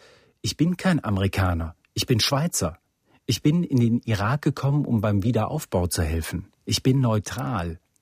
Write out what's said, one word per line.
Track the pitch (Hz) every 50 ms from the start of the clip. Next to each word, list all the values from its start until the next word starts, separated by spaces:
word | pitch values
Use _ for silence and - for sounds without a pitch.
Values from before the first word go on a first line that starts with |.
| - - - - _ _ _ _
„Ich | - - -
bin | - 285 175 180 -
kein | - 190 175 139 -
Amerikaner, | - 101 95 98 95 - 98 95 90 85 82 80 80 - - _ _ _
ich | - -
bin | - 127 107
Schweizer. | - - 143 135 156 170 - - 95 80 - - _ _ _ _ _ _ _ _ _
Ich | - 117 - -
bin | 151 151 175 170
in | - 139 123
den | 117 113 117 117
Irak | - 123 110 90 101 107 139 147
gekommen, | - 156 135 - - 139 143 147 139
um | - 120 107
beim | 101 107 101 101 95
Wiederaufbau | 123 117 110 107 - - 156 - - - 92 87 85
zu | - -
helfen. | 82 76 80 82 80 - - 82 - - _ _ _
Ich | - 104 -
bin | - 135 131 139
neutral.“ | 127 117 110 104 - - - - 135 135 123 92 85 85 82 - _ _ _ _